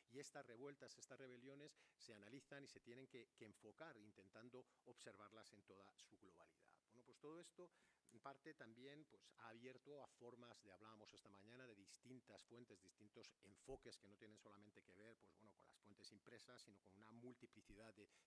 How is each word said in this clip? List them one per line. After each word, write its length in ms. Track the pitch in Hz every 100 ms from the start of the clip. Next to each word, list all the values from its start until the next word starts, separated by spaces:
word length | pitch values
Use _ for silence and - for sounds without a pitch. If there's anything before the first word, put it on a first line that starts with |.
| -
y 80 | 131
estas 260 | - 147
revueltas, 540 | 123 113 143 143 123 -
estas 200 | - 127
rebeliones 600 | 131 123 131 139 151 - - -
se 160 | -
analizan 520 | 104 101 135 - 143
y 40 | 139
se 120 | -
tienen 260 | 117 123 131
que, 240 | 127 - -
que 80 | 110
enfocar 500 | - 110 - 160 117
intentando 680 | 104 98 95 113 120 127 127 -
observarlas 680 | 131 117 123 98 104 110 101
en 80 | 101
toda 280 | - 98 98 -
su 220 | - 101
globalidad. 500 | 95 87 82 - - - -
Bueno, 120 | 113
pues 160 | 127 113
todo 220 | 147 165
esto, 300 | 170 - 175 - - - -
en 100 | 113
parte, 320 | 139 135 160
también, 540 | 151 117 113 135 147 147
pues, 240 | 101 - -
ha 100 | 117
abierto 540 | 117 127 123 143 147
a 60 | 123
formas 540 | - 120 120 120 110
de, 100 | 104
hablábamos 420 | 92 107 107 104
esta 160 | 98 107
mañana, 360 | 98 104 127 127
de 80 |
distintas 680 | 101 95 - 120 127 - 98
fuentes, 380 | - 120 120 98
distintos 500 | 92 - 104 117 101 -
enfoques 520 | 98 101 - 131 120 -
que 120 | 98
no 80 | 101
tienen 200 | 107 107
solamente 440 | 110 101 104 101
que 100 | -
ver, 240 | 90 110 113
pues, 180 | 98 80
bueno, 160 | 107
con 120 | - -
las 120 | -
fuentes 340 | 107 104 95
impresas, 480 | 104 - 117 - 120
sino 180 | - 98
con 120 | 98
una 180 | 98 110
multiplicidad 840 | 117 123 123 113 107 - 104 113
de 160 | 104 101 -